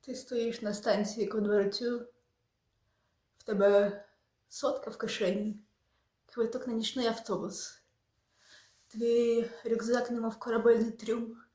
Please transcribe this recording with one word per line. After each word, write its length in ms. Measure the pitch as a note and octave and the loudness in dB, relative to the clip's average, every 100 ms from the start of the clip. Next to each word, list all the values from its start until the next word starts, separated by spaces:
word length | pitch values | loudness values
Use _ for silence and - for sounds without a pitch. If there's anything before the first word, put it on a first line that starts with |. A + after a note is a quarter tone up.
| - | -10
Ти 60 | A#3 | -12
стоїш 460 | - A#3+ A#3 - | -4 -2 -2 -2
на 120 | G#3+ | -4
станції 520 | G#3 A#3+ G3+ G#3 - G3 | -4 0 2 0 -2 -2
Конвертю, 800 | A3 G#3 G#3 G3 - A#3+ A#3+ A#3+ _ _ _ _ _ _ _ _ _ _ _ _ _ | 0 2 2 2 -2 -4 -4 -8 _ _ _ _ _ _ _ _ _ _ _ _ _
в 60 | |
тебе 600 | - G3+ G3+ G3+ G3+ - - _ _ _ _ | -4 4 6 6 4 -2 -14 _ _ _ _
сотка 420 | - C#4+ - - | -4 -4 -2 -8
в 80 | - | -8
кишені, 640 | G#3+ - G3 G3+ G#3 - - _ _ _ _ _ _ | -6 -2 0 0 -4 -8 -14 _ _ _ _ _ _
квиток 400 | - A3 B3+ B3+ | -4 -2 -2 -4
на 60 | |
нічний 340 | A3+ G#3+ C4 A#3 | -4 -4 -2 -2
автобус. 760 | - - F#3 E3 - - - _ _ _ _ _ _ _ - _ _ _ | -2 -4 -4 -4 -8 -12 -16 _ _ _ _ _ _ _ -20 _ _ _
Твій 600 | A3 A#3 A#3 A#3 A#3 A3+ - | -4 2 4 4 2 0 -6
рюкзак, 460 | - A3 A3 A#3+ B3 | -2 -2 0 0 0
немов 280 | A#3+ A3+ A3 | -2 -4 -4
корабельний 520 | A#3+ A3+ A3 A3+ A3+ | -2 2 6 6 4
трюм. 460 | - - A#3 A3+ - - | -2 -4 -4 -4 -10 -20